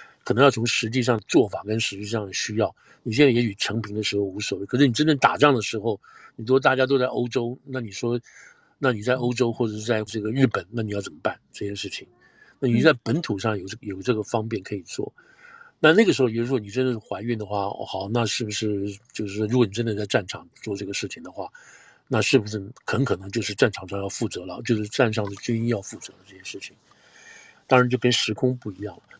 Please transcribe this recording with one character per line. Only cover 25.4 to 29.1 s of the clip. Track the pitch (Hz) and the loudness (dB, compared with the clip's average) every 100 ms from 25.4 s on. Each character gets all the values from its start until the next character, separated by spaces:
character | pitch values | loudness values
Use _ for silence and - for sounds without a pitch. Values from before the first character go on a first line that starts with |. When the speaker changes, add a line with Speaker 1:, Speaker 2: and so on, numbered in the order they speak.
| - 113 117 | -4 -2 0
Speaker 1:
医 | |
要 | 113 | -2
负 | 98 110 | -6 -14
责 | - | -16
的 | - - | -20 -20
这 | 95 | -20
件 | - | -16
事 | 98 | -14
情？ | - - _ _ _ - - - - _ - | -16 -20 _ _ _ -20 -20 -20 -20 _ 4
当 | 127 | 6
然 | 123 | 6
就 | 120 | 4
跟 | 123 | 2
时 | 120 - | 2 0
空 | 107 127 127 | 0 0 -2
不 | 110 | -6
一 | 92 | -10
样 | 101 85 | -12 -12
了。 | _ | _